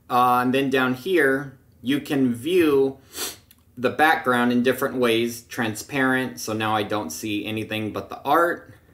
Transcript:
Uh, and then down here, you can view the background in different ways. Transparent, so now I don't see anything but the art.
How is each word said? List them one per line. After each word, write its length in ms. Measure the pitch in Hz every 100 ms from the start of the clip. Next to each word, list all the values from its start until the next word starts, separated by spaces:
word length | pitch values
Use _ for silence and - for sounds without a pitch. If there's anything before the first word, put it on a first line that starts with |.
| -
Uh, 300 | 123 123 123
and 100 | 123
then 160 | 135 139
down 260 | 131 127
here, 640 | 127 190 175 139 135 139 - _ _
you 200 | 120 143
can 340 | - 139 127
view 640 | 113 143 185 156 139 135 135 - - - - _ _ _ -
the 100 | 120
background 640 | 127 156 160 - 123 123
in 100 | 123
different 340 | 123 127 135 123
ways. 460 | 120 113 117 117
Transparent, 1000 | - - 113 104 - 139 131 131 123 -
so 120 | -
now 220 | 110 110
I 80 | 107
don't 280 | 101 104 80
see 360 | - 110 104 107
anything 460 | 110 104 107 107
but 160 | 95 -
the 120 | -
art. 520 | 135 165 170 - - - _